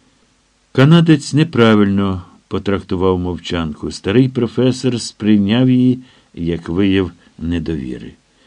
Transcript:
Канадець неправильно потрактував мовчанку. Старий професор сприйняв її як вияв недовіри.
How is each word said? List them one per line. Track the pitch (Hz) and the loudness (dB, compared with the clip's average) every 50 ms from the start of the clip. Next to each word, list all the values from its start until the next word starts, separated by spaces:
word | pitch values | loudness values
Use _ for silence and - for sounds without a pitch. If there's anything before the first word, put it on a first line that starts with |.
| _ _ _ _ _ _ _ _ _ _ _ _ _ _ | _ _ _ _ _ _ _ _ _ _ _ _ _ _
Канадець | - 127 139 156 170 170 165 165 156 - - - | 0 4 6 6 6 6 6 4 2 2 2 -2
неправильно | 131 147 156 - - 117 117 113 110 104 101 98 98 101 98 95 95 90 85 - - _ _ - | 0 0 0 0 2 2 4 4 4 4 2 2 2 0 0 -2 -4 -6 -8 -14 -20 _ _ -8
потрактував | - 92 - 101 98 92 95 - 95 87 92 92 92 90 | -8 -6 -4 -4 -4 -4 -4 -6 -4 0 0 0 0 0
мовчанку. | 90 90 85 - - - 87 85 80 78 73 - 82 78 | -2 -6 -8 -8 -8 -6 -6 -6 -6 -6 -8 -8 -10 -10
Старий | - - - 95 101 127 135 127 | -10 -8 -4 0 2 2 2 2
професор | 127 127 120 113 - 120 127 131 123 - - 123 120 113 | 0 -4 -4 -4 -2 -2 0 0 -2 -2 -4 -4 -4 -4
сприйняв | - - - - 104 107 107 101 101 98 113 123 131 127 | -8 -10 -10 -4 0 2 2 2 2 0 0 2 2 2
її | 127 127 127 127 123 127 - _ _ _ _ _ - | 2 2 2 2 0 -2 -6 _ _ _ _ _ -12
як | - 85 82 85 82 82 85 | -8 -6 -4 -4 -6 -6 -6
вияв | 82 95 101 98 95 98 92 87 85 _ _ _ _ - | -2 0 0 2 2 0 0 -2 -6 _ _ _ _ -10
недовіри. | 80 85 85 85 76 82 82 71 65 64 62 57 - - - _ _ _ _ _ _ | -6 -6 -6 -4 -4 -6 -6 -6 -8 -10 -12 -12 -14 -18 -20 _ _ _ _ _ _